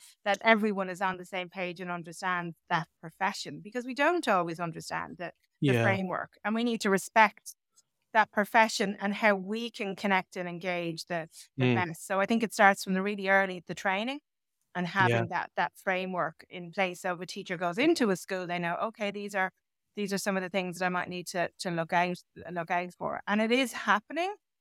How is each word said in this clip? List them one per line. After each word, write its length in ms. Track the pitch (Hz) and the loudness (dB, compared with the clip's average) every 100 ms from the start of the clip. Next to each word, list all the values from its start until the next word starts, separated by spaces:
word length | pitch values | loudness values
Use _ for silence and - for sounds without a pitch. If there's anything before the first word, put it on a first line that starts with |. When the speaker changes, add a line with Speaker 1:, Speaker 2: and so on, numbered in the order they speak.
| - _ | -20 _
Speaker 1:
that 140 | 208 196 | -2 2
everyone 480 | 226 220 214 196 185 | 6 6 4 0 -4
is 100 | 180 | -2
on 140 | 196 185 | -2 -4
the 80 | 180 | -6
same 220 | 185 180 | -8 -6
page 320 | 196 180 175 | -6 -6 -6
and 100 | 185 | -6
understands 640 | 175 165 165 185 180 170 160 - | -6 -8 -6 -2 -2 -4 -10 -2
that 180 | 170 156 _ | -2 -2 _
profession, 600 | 160 - 190 - 175 151 | -18 -4 -4 -2 -8 -12
because 240 | 196 247 | -10 -8
we 100 | 247 | -6
don't 340 | 247 294 349 254 | 0 2 2 2
always 320 | 190 170 165 | 2 0 -4
understand 560 | 170 165 - 165 170 165 | -6 -8 -8 -6 -8 -10
the, 140 | 170 - _ _ 143 | -12 -12 _ _ 4
the 80 | |
Speaker 2:
Yeah. 0 | |
Speaker 1:
framework, 640 | 120 113 196 180 165 - _ | 4 4 2 -2 -4 -6 _
and 100 | 208 | -2
we 80 | 226 | 0
need 160 | 240 226 | 0 0
to 80 | 208 | 2
respect 640 | 190 - 226 214 - - - _ _ _ _ _ | 2 4 4 4 2 -16 -20 _ _ _ _ _
that 160 | 220 202 | 2 2
profession 640 | - 196 240 220 - 196 202 | 2 4 4 4 4 -2 -2
and 140 | 202 | -4
how 200 | 202 226 | 2 4
we 360 | 196 185 220 233 | 4 0 -6 -6
can 260 | - 202 185 | -6 -6 -4
connect 400 | 202 190 185 190 | 0 2 0 -6
and 120 | 180 | -8
engage 580 | 175 185 175 170 165 - | -6 -4 -4 -4 -6 -6
the, 220 | 175 160 - - - | -6 -6 -14 -12 0
the 80 | 127 | 2
Speaker 2:
Mm. 80 | |
Speaker 1:
best. 320 | 123 175 160 - | 2 0 -6 -4
So 140 | 196 | 0
I 60 | 196 | 2
think 160 | 233 | 2
it 100 | 220 | 0
starts 320 | - 196 202 | 6 6 6
from 100 | - | 0
the 80 | 185 | -2
really 260 | 196 208 190 | -2 -2 2
early, 360 | 196 190 180 - | 4 2 -4 -10
the 80 | |
training 460 | 175 202 190 233 285 - _ _ _ _ | -4 -2 -2 -2 -8 -12 _ _ _ _
and 120 | 175 175 196 | -6 -2 2
Speaker 2:
Yeah. 280 | 185 117 165 | 4 4 0
Speaker 1:
having 20 | |
that, 220 | 175 - - | -4 -4 -2
that 160 | 175 - | -4 -2
framework 680 | - 185 185 180 156 - - | -2 -2 -2 -2 -4 -6 -14
in 220 | 180 175 | -12 -8
place. 300 | 165 185 175 | -2 -2 -2
So 120 | 185 | -4
if 60 | 175 | -4
a 60 | 180 | -6
teacher 300 | 202 190 170 | -10 -6 -2
goes 220 | 175 175 | -2 2
into 320 | 311 339 220 | 4 4 4
a 60 | 180 | 2
school, 300 | - 185 175 | -2 -6 -4
they 120 | 175 | -4
know, 180 | 170 175 | -2 -2
"Okay, 280 | 220 220 202 | -4 -4 -6
these 220 | 202 202 | -4 -4
are, 160 | 202 185 - _ _ _ - | -2 -2 -4 _ _ _ -6
these 160 | 202 | -2
are 60 | 196 | -2
some 180 | - 190 | 0 0
of 60 | |
the 80 | 185 | 0
things 280 | 196 180 175 | -2 -2 -2
that 60 | 185 | -2
I 40 | |
might 180 | 180 - | 0 -4
need 180 | 180 180 | -6 -6
to, 220 | 180 - - | -4 -4 -4
to 100 | 190 | -4
look 220 | 170 165 | -2 0
out, 240 | 180 180 180 - - - | 2 2 -2 -10 -18 -10
look 180 | 175 165 | -8 -4
out 220 | 180 180 | -4 -4
for." 280 | - 151 - - | -6 -6 -4 0
And 140 | 208 | 2
it 100 | 220 | 4
is 200 | 247 254 | 4 2
happening, 640 | - - 202 - 311 370 415 _ _ | 0 2 2 0 -4 -4 -6 _ _